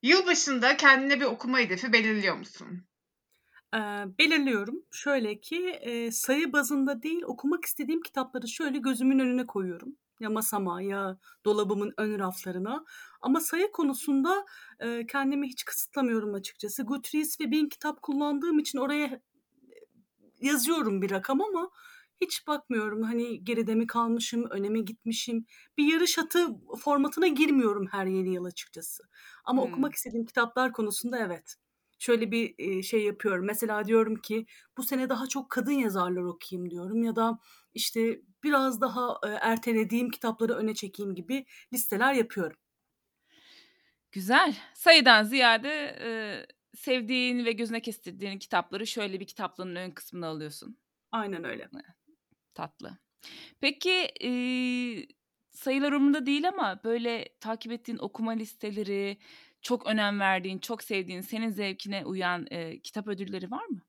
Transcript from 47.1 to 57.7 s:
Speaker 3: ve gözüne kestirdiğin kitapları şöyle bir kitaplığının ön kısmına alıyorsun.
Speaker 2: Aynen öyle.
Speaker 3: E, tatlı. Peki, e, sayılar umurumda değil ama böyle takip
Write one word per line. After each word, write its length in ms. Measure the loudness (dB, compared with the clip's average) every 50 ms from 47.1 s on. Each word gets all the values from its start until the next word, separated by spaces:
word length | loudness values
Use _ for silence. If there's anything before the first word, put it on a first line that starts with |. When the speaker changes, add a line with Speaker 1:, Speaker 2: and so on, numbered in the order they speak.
| 2 2 2 2 2 0 0
Speaker 3:
ve 60 | 0
gözüne 300 | 0 0 -2 -2 -2 -4
kestirdiğin 580 | -4 -6 -10 -10 -12 -16 -12 -8 -8 -8 -8 -8
kitapları 480 | -8 -2 0 0 0 0 -6 -6 -6 -6
şöyle 320 | -4 -4 -4 -4 -4 -6
bir 80 | -8 -10
kitaplığının 480 | -10 -8 -8 -8 -6 -8 -10 -8 -8
ön 160 | -8 -8 -10
kısmına 360 | -10 -14 -18 -14 -10 -8 -8 -6
alıyorsun. 500 | -6 -6 -8 -10 -12 -14 -16 -16 -18 _ _ _ _ _ _ _
Speaker 2:
Aynen 320 | -6 -4 -4 -4 -6 -6 -6
öyle. 260 | -6 -8 -8 -10 -14 -16
Speaker 3:
E, 40 | -18 -18 -18 -20 _ _ _ _ _ _ _ _ _ _ _ _
tatlı. 420 | -10 -10 -10 _ _ -16 -16 -16 -18 _ _ _ _ -20 -20 -20 -20 -20 -20 -14 _
Peki, 300 | -2 -2 -2 0 -2 0 0 0 0 -2 -6 -6 -4
e, 60 | -4 -2 -2 -2 -2 -2 -2 -2 -2 -2 -2 -4 -4 -6 -8 -12 -14 -18 _ _ _ _ _ _ _
sayılar 400 | _ -8 -4 -2 0 2 2 2
umurumda 340 | 2 4 6 6 4 4 2
değil 240 | 0 0 2 0 0
ama 320 | 0 0 -2 -2 -2 -4 _
böyle 460 | -2 -2 0 -2 -2 -4 -4 -8 -10 _ _
takip 300 | -8 -8 -8 -6 -6 -8